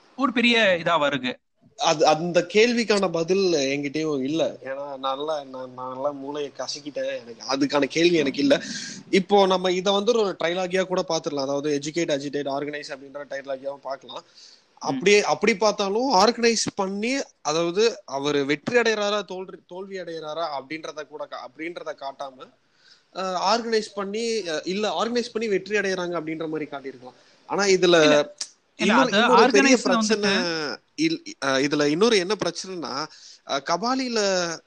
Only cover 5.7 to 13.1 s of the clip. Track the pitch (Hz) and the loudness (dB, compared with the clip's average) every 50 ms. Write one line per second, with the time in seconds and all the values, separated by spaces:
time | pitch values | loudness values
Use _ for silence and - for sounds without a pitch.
5.7 | 127 123 127 131 127 131 135 147 143 135 135 139 147 147 143 131 - - 127 - | -12 -12 -10 -10 -6 -6 -4 -4 -4 -6 -8 -8 -6 -6 -8 -8 -8 -10 -10 -10
6.7 | - 147 143 147 131 135 131 135 135 127 117 - - - 110 131 135 139 143 135 | -10 -10 -12 -10 -8 -6 -6 -6 -6 -8 -10 -14 -18 -10 -6 -4 0 0 0 0
7.7 | 143 143 139 131 - 160 170 175 170 156 139 135 - 143 143 139 151 170 - - | 2 0 0 0 2 2 2 4 4 2 2 0 0 0 2 4 4 2 0 -4
8.7 | - - - - - - - - 170 196 180 - 202 202 196 190 190 180 185 185 | -10 -10 -12 -12 -14 -16 -4 0 0 0 2 4 4 4 6 4 4 2 0 0
9.7 | 180 185 180 202 196 202 208 233 233 226 208 185 156 - 160 170 180 185 185 180 | -2 0 0 0 0 2 2 2 2 2 0 0 -2 -2 -2 -2 -2 -2 -4 -2
10.7 | 180 190 180 185 180 185 175 - 165 160 - 165 147 143 135 139 143 143 143 151 | -2 -2 -2 0 -2 -2 -2 -2 -4 -4 -4 -4 -4 -4 -2 -2 -2 -2 -2 -2
11.7 | 143 143 143 156 147 170 165 151 147 139 143 143 135 143 143 139 135 143 147 147 | -2 -2 -4 -4 -4 -2 -2 0 -2 -2 -2 -4 -6 -6 -4 -4 -4 -4 -6 -6
12.7 | 147 147 147 151 143 131 139 139 | -8 -10 -10 -12 -14 -14 -14 -14